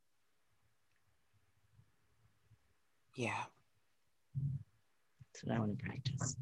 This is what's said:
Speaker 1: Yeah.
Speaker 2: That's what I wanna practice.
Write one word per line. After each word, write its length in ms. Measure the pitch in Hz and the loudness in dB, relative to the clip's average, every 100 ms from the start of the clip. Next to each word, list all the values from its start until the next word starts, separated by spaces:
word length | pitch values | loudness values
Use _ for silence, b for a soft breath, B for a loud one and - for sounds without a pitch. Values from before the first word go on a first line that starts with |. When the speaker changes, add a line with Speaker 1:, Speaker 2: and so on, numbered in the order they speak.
| _ _ _ _ _ _ _ _ _ _ _ _ _ - _ _ _ - - _ _ _ - _ - - - _ _ _ _ | _ _ _ _ _ _ _ _ _ _ _ _ _ -20 _ _ _ -20 -20 _ _ _ -20 _ -20 -20 -20 _ _ _ _
Speaker 1:
Yeah. 300 | 127 113 - - - _ _ _ _ _ _ _ 139 139 135 - - _ _ _ - - | 0 2 0 -4 -10 _ _ _ _ _ _ _ 0 0 0 -6 -20 _ _ _ -20 -20
Speaker 2:
That's 120 | - | -6
what 120 | - 113 | 0 2
I 20 | |
wanna 140 | 104 | 4
practice. 640 | - - - - - - - | 2 -2 -2 -2 0 -2 4